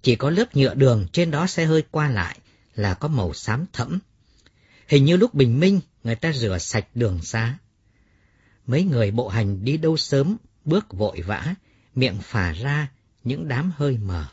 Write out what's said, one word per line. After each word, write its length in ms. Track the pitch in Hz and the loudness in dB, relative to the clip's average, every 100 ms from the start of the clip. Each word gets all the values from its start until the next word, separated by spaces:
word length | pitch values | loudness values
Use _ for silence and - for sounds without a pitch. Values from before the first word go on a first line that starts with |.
Chỉ 140 | 127 117 | 2 2
có 140 | 139 | 0
lớp 260 | 175 240 143 | 0 0 2
nhựa 180 | 131 | 2
đường 320 | 139 135 113 92 | 4 4 4 0
trên 180 | - 170 | -2 0
đó 160 | 147 180 | 0 -2
xe 180 | - | -2
hơi 180 | 160 160 151 | 2 2 0
qua 180 | 156 147 | -4 -2
lại 300 | 110 87 - _ _ _ | -2 -4 -8 _ _ _
là 200 | - 101 | -4 -2
có 140 | 87 147 | -2 -2
màu 240 | 139 87 | -2 -2
xám 340 | - - 117 180 | -4 -4 -4 -4
thẫm. 260 | - 127 175 _ _ _ _ _ _ _ _ - | -6 -4 -6 _ _ _ _ _ _ _ _ 2
Hình 160 | 143 | 4
như 120 | 139 180 | 6 6
lúc 180 | 220 | 4
bình 260 | 147 123 123 | 4 4 6
minh 200 | 180 196 - _ | 4 2 -2 _
người 120 | 113 113 | -6 -4
ta 160 | 165 | -2
rửa 260 | 139 113 90 | -2 -2 -2
sạch 280 | - 110 - | -2 -4 -4
đường 280 | 120 117 87 | -2 -2 -2
xá. 360 | 80 113 113 147 _ _ _ _ _ _ _ _ _ _ - | -4 -4 -4 -6 _ _ _ _ _ _ _ _ _ _ -2
Mấy 180 | 135 | 0
người 260 | 190 127 104 | 2 2 2
bộ 180 | 110 117 | 0 -2
hành 360 | 107 101 95 | -2 0 -2
đi 120 | 113 160 | -2 0
đâu 200 | 160 156 | 0 0
sớm, 400 | - 139 147 226 _ _ | 0 0 2 -2 _ _
bước 280 | 147 185 - | 0 0 -2
vội 280 | 92 104 - | -4 -4 -4
vã, 340 | 87 104 143 190 _ _ _ | -6 -4 -4 -8 _ _ _
miệng 240 | 123 127 98 | -2 0 -2
phả 320 | - 110 90 | -4 -2 -2
ra 380 | 80 131 147 143 _ _ _ | -2 -4 -2 -4 _ _ _
những 240 | 120 147 160 | -6 -6 -4
đám 240 | 127 180 147 | -4 -4 -2
hơi 220 | 143 120 | -2 0
mờ. 280 | 98 87 73 | -2 -4 -6